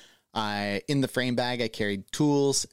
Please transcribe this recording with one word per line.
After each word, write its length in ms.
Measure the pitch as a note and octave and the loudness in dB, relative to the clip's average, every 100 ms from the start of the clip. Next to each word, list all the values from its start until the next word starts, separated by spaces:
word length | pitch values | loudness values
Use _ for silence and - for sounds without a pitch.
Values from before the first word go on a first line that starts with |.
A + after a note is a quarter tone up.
| - _ _ | -20 _ _
I, 520 | A2 G#2+ G#2 G2+ G2+ - | -4 -2 -2 -2 -4 0
in 140 | C#3+ | 0
the 60 | C3 | 0
frame 280 | C3+ B2+ A#2+ | 0 0 0
bag, 240 | B2 B2 | 0 0
I 100 | A2+ | -4
carried 420 | - G#2 G2 - | -2 -2 -2 -6
tools 560 | - D3+ C#3+ C#3 C3+ - | 0 2 4 4 2 -2